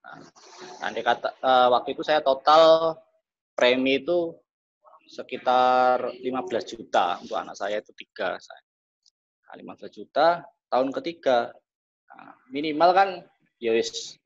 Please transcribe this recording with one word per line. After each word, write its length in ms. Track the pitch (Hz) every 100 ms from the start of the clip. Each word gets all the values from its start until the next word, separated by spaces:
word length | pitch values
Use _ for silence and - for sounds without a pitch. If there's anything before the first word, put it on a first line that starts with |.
nah, 200 | - - - _ - - - - 95
andai 160 | 104
kata, 240 | 117 123 - -
eh, 320 | 131 127 127
waktu 240 | 120 -
itu 80 | 135
saya 240 | 160 151
total 720 | 147 135 - 156 160 160 165 160 _ _ _ _ _
premi 480 | - 123 127 131 135
itu 320 | 135 175 170 - _ _ _ _ _ -
sekitar 1040 | _ - 117 127 - 127 127 127 127 127 123 -
lima 160 | 127 127 120
belas 160 | 117
juta 560 | - 117 104 117 90 90
untuk 160 | - 104
anak 240 | 82 85
saya 240 | 101 104
itu 80 | -
tiga. 480 | - - - 95 90
Nah, 1120 | - - _ _ _ _ _ _ _ _ _ -
lima 160 | - 92
belas 160 | 101
juta 480 | - 101 - 160 170 - _ _
tahun 160 | 120 135 139
ketiga. 560 | 139 170 - 120 120 - _ _ _ _ _
Nah, 240 | - - - _
minimal 420 | 131 156 151 170 185
kan 120 | 196 180 - _ _ _
ya 160 | 117 113
wis 400 | 113 - - -